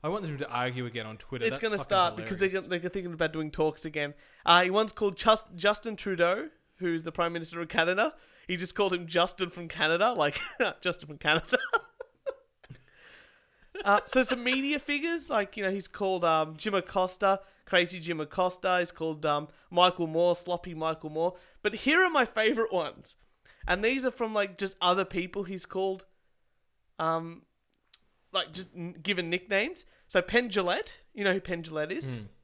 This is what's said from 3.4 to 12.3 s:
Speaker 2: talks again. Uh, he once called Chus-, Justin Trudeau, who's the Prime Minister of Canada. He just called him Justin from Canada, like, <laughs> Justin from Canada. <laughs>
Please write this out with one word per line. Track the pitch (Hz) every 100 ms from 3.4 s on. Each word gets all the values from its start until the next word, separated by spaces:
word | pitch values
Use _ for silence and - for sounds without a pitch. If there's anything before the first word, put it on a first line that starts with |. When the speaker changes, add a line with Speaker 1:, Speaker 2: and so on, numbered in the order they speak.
| 156
Speaker 2:
talks | - 156 151 160
again. | 156 147 147 - _ -
Uh, | 175
he | 185
once | 196 220
called | - 208 170
Chus-, | 226 220 - 175
Justin | 196 208 233 214
Trudeau, | - 180 170 196 311 _ _ _
who's | 180 165
the | 160
Prime | 160 170
Minister | 170 165 170
of | 165
Canada. | 165 165 185 262 - - _ -
He | 180
just | 180 -
called | 196
him | 180 170
Justin | 170 185 - 180
from | - 170
Canada, | 170 156 170 214
like, | 233 147 - - -
<laughs> | 208 -
Justin | 185 170 151
from | 147
Canada. | 151 160 -
<laughs> | 254 - 453 - _ - _ -